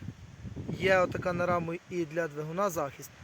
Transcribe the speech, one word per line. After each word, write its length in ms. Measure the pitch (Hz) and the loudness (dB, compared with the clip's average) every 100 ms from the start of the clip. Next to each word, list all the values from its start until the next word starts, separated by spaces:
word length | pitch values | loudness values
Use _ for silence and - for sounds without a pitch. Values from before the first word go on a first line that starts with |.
| - - - - - - - - | -14 -12 -16 -14 -12 -8 -6 2
Є 200 | 190 190 | 6 6
отака 340 | 180 185 185 | 6 2 -2
на 140 | 175 175 | 0 2
раму 280 | 175 165 170 - | 2 0 -6 -4
і 140 | 175 | -4
для 240 | 156 165 165 | -2 -2 -2
двигуна 420 | 147 151 175 202 | -4 -4 0 0
захист. 400 | 160 139 - 135 - | 0 -4 -6 -16 -18